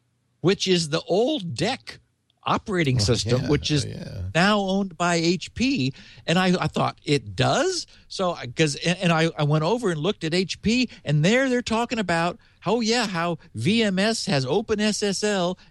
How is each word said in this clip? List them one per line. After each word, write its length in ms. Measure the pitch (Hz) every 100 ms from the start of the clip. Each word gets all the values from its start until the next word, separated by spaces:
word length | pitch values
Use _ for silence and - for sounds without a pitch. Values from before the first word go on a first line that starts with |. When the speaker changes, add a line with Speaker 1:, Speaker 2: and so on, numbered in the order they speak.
| _ _ _ _
Speaker 1:
which 260 | 165 202 185
is 220 | 175 160
the 120 | 160
old 540 | - 180 247 302 175 117
dec 420 | 196 262 - - _ _ _ _ -
operating 520 | - - 180 147 127
Speaker 2:
Oh, 20 |
Speaker 1:
system, 440 | 104 113 107 -
Speaker 2:
yeah, 40 | 151
Speaker 1:
which 240 | 147 -
is 140 | 151 107
Speaker 2:
yeah. 380 | - - - 90 156
Speaker 1:
now 240 | 196 214
owned 380 | 196 196 196 165
by 180 | 175 170
H 380 | 165 185 -
P. 400 | - 254 262 131 - - - -
And 100 | 170
I, 100 | 185 180
I 80 | 156
thought, 320 | - 127 - -
"It 300 | 143 104 95
does?" 520 | 127 185 349 349 - - -
So, 240 | - 185
I, 140 | 143 127
'cause, 280 | 120 156 143
and, 240 | 156 180
and 120 | 180
I, 200 | 160 165 -
I 60 |
went 200 | 147 156
over 260 | 160 240 220
and 100 | 156
looked 240 | 165 214 160
at 80 |
H 280 | 175 190 -
P, 280 | 202 240 240 - -
and 180 | 147
there 260 | 165 240 269
they're 120 | 247
talking 380 | - 220 233 220
about, 380 | 185 170 170 - _ _ 170
oh, 160 | 233
yeah, 260 | 220 240 214
how 300 | 175 170 165 - 107
V 280 | 123 226
M 140 | 214 190
S 280 | 208 220 -
has 200 | 147 127
Open 340 | 175 226 208
S 220 | 214 202
S 220 | 202 185
L, 340 | 208 202 175 180 -